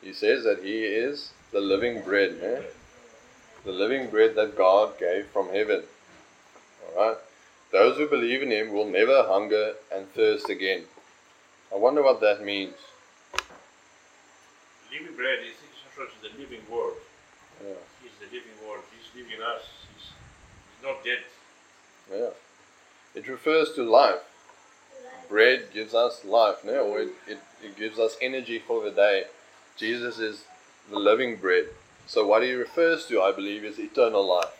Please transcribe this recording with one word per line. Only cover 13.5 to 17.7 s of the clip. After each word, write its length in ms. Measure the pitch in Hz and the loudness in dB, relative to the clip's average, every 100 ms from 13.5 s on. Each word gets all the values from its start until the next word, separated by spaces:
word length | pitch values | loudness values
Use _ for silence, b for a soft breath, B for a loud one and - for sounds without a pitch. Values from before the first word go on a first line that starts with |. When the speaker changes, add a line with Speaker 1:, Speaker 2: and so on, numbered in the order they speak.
| - - _ _ _ _ _ _ _ _ _ _ _ - | -20 -20 _ _ _ _ _ _ _ _ _ _ _ -20
Speaker 2:
Living 240 | 147 160 151 | -18 -16 -8
bread 240 | 127 123 | -4 -4
is, 80 | 113 | -6
is 600 | 113 - - - - 135 - | -18 -20 -20 -20 -16 -16 -14
the 180 | - - | -20 -18
living 220 | 139 117 104 | -18 -18 -10
word. 240 | 117 - - - _ _ _ - - | -6 -6 -8 -18 _ _ _ -20 -20
Speaker 1:
Yeah. 120 | 101 | -16